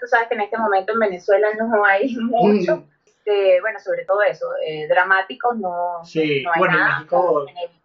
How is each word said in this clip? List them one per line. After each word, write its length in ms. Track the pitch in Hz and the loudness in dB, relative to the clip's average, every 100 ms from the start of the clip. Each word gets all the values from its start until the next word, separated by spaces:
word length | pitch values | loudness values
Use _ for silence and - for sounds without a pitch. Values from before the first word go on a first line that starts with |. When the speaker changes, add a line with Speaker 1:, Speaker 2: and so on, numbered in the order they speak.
Speaker 1:
tú 60 | 240 | 0
sabes 220 | 233 233 | 0 0
que 60 | |
en 60 | 226 | -4
este 140 | 208 226 | -4 -2
momento 340 | 220 190 190 | 0 0 0
en 60 | 226 | 0
Venezuela 500 | 214 180 - 196 214 214 | 0 -2 2 2 2 0
no 260 | 226 214 | 0 2
hay 300 | 202 196 247 | 2 2 0
<laughs> 60 | 233 | -2
mucho. 560 | 226 220 208 208 175 - | -2 2 4 2 2 -2
Speaker 2:
Mm. 100 | - _ _ | -6 _ _
Speaker 1:
Este, 540 | _ 427 415 392 180 | _ -2 0 4 2
bueno, 180 | 214 202 | 2 -6
sobre 260 | 196 175 | -6 -6
todo 180 | 170 202 | -2 0
eso, 240 | 196 165 170 180 165 | 0 -2 -8 -6 -6
eh, 220 | 156 151 | -6 0
dramático 680 | 175 180 190 185 262 240 | 0 2 0 0 -4 -4
no, 500 | 233 185 175 175 170 | -2 -4 -4 -4 -6
Speaker 3:
Sí, 380 | - 160 151 139 | -6 -4 0 -2
Speaker 1:
no 100 | 175 | 0
hay 60 | 175 | 0
Speaker 3:
bueno, 160 | 180 | 2
en 60 | 165 | 2
Speaker 1:
nada. 160 | 202 - | 0 -2
Speaker 3:
México, 480 | - 175 180 151 139 | 0 0 2 0 -2
Speaker 1:
En 80 | - | -10
el 120 | 170 _ | -12 _